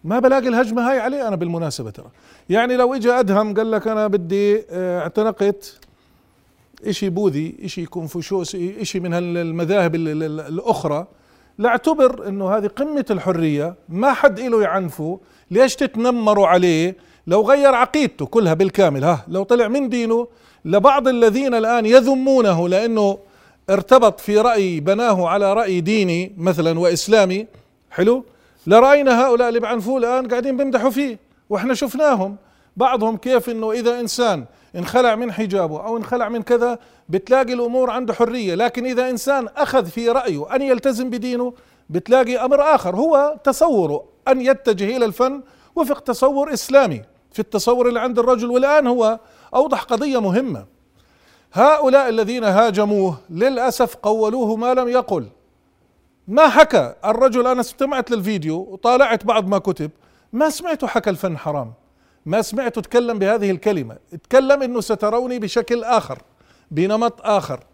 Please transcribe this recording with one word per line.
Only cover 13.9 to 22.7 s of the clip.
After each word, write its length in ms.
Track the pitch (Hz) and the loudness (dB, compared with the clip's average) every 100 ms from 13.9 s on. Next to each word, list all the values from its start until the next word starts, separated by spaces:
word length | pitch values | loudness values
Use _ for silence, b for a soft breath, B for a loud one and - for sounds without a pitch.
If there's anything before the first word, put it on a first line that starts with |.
| 170 262 | -2 0
حد 260 | - 190 190 | 4 2 2
إله 240 | 254 226 | -2 0
يعنفه، 580 | 196 185 180 - 156 185 b b b | 0 -2 -4 -8 -10 -10 b b b
ليش 260 | 180 262 - | 2 2 2
تتنمروا 680 | 277 220 240 240 214 208 185 | -4 -2 -2 0 2 4 4
عليه؟ 500 | 180 180 160 175 190 b b - | 4 4 2 -2 -6 b b 0
لو 160 | 190 | 0
غير 320 | 214 285 277 | 4 4 6
عقيدته 520 | 247 247 302 269 - 139 | 4 2 0 -2 -4 -2
كلها 280 | 233 190 | 0 2
بالكامل، 500 | 160 190 - 180 139 | 2 0 2 2 2
ها، 200 | 147 156 - | 0 0 -4
لو 140 | 175 | -6
طلع 260 | 196 240 214 | 0 2 2
من 200 | 269 262 | 0 -2
دينه، 400 | 240 226 233 240 b b b | -2 0 -2 -4 b b b
لبعض 440 | 160 196 240 277 262 | 0 4 4 4 2
الذين 460 | 240 226 214 269 | 4 4 2 0
الآن 320 | 233 220 240 214 | 0 0 0 6
يذمونه 840 | 254 240 269 269 262 214 165 | 6 6 0 2 2 4 2
لأنه 500 | 175 | 2